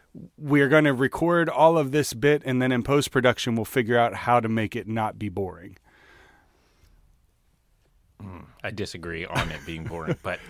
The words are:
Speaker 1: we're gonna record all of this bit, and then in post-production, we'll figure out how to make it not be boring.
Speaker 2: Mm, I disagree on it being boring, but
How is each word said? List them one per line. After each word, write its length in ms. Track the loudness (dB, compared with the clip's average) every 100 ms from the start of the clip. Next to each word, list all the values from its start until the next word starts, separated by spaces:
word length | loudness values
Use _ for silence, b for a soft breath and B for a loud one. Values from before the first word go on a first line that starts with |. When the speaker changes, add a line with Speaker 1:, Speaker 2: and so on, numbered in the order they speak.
| b -20 -20 _
Speaker 1:
we're 300 | 0 2 6
gonna 240 | 6 4
record 540 | 2 0 0 0 2 0
all 300 | 4 4 4
of 140 | 2
this 180 | 0 -2
bit, 280 | 0 2 2 0
and 160 | 0
then 100 | 2
in 100 | 0
post-production, 720 | 2 0 2 2 2 2 -2 -2
we'll 80 | 0
figure 320 | -2 2 2
out 160 | 2
how 280 | 0 2 2
to 80 | 2
make 260 | -2 -2 -6
it 100 | -6
not 300 | -4 -4 -4
be 120 | -8
boring. 480 | -6 -8 -10 -20 -20 b b b b b b b b b b b b b _ _ _ _ _ _ _ _ _ _ _
Speaker 2:
Mm, 240 | -18 -18 -20 _
I 80 | -10
disagree 540 | -8 -8 -8 -10 -10 -6
on 240 | -6 -6
it 80 | -8 -12
being 180 | -10
boring, 320 | -10 -10 -6 -6
but 180 | -6 -10